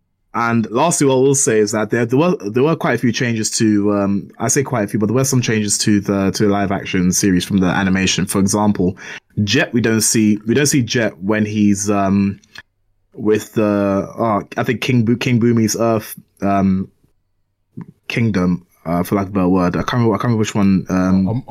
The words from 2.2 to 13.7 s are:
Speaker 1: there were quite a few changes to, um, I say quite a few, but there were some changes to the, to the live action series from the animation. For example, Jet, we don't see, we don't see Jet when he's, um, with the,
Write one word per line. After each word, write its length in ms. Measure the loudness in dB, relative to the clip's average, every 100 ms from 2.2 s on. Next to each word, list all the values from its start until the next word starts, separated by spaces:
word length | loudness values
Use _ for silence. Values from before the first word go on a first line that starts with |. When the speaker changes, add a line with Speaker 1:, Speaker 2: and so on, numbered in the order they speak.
| 2 0 -2
Speaker 1:
there 140 | 0
were 120 | 0 0
quite 180 | -2
a 40 | 0
few 140 | 0
changes 400 | 0 -2 -2 -4 0
to, 320 | 2 4 2
um, 380 | 0 0 -2 -6 -6
I 80 | -2
say 160 | -2
quite 200 | -2 -2
a 40 | -2
few, 100 | -2
but 100 | 0
there 80 | 0
were 100 | 0
some 160 | 0
changes 360 | 0 -2 -2 -2
to 200 | 2 2
the, 320 | 2 0 0
to 120 | 0 0
the 40 |
live 220 | 2 -2
action 400 | -4 -4 -2 0
series 340 | 2 2 0 0
from 120 | 0
the 100 | 2
animation. 580 | 0 0 0 0 -2 -2
For 140 | 0
example, 580 | 0 2 0 0 -2 -4 -12 -16 -10 -4
Jet, 300 | 0 0 0
we 80 | 0
don't 200 | 0 0
see, 360 | 0 2 2 2 0
we 80 | 0
don't 100 | 2
see 140 | 0
Jet 380 | 0 -2 -2 -4
when 260 | -2 -2 0
he's, 420 | 2 2 2 0
um, 500 | 0 2 2 0 -4 _ -20 -20 _ _ _ _
with 380 | -6 0 0 -2 -2
the, 520 | 0